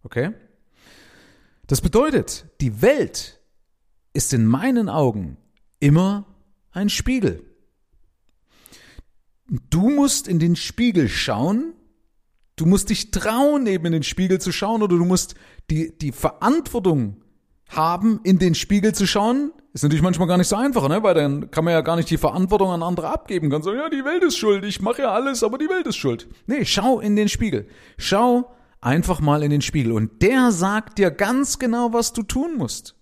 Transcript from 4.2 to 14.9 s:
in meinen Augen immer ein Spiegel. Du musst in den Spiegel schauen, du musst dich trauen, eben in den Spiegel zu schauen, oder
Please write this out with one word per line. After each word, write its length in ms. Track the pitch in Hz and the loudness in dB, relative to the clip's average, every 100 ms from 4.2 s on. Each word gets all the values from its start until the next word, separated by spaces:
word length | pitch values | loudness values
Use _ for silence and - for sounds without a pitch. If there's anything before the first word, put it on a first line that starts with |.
| - | -2
in 140 | 127 113 | 2 2
meinen 420 | 131 143 120 107 | 2 0 0 -2
Augen 480 | 156 135 104 82 - _ _ _ _ | 0 0 -2 -8 -12 _ _ _ _
immer 460 | 143 156 190 202 202 _ _ _ _ | 4 4 2 -2 -8 _ _ _ _
ein 180 | 180 202 | -4 -4
Spiegel. 560 | - - 262 190 82 - _ _ _ _ _ _ _ _ _ _ _ - - - - _ _ _ _ _ 123 - | -2 -2 0 -2 -4 -14 _ _ _ _ _ _ _ _ _ _ _ -20 -20 -20 -20 _ _ _ _ _ -8 -2
Du 180 | 165 214 | 0 2
musst 380 | 285 277 - - | 2 2 0 -2
in 100 | 170 | 0
den 180 | 170 170 | 2 0
Spiegel 520 | - - 240 185 120 | -4 0 2 2 0
schauen, 680 | - - 107 151 214 330 - _ _ _ _ _ _ _ - | -2 -4 -2 0 -2 -4 -10 _ _ _ _ _ _ _ -2
du 100 | 160 | 2
musst 240 | 196 - | 2 2
dich 200 | 226 - | -4 -4
trauen, 560 | 185 208 233 285 294 233 | -4 -2 2 2 2 0
eben 200 | 185 165 | -2 0
in 60 | |
den 100 | 165 | -2
Spiegel 380 | 135 - 185 185 | -2 -2 0 0
zu 120 | - | -2
schauen, 300 | - 202 226 | -4 -2 0
oder 140 | 208 | 2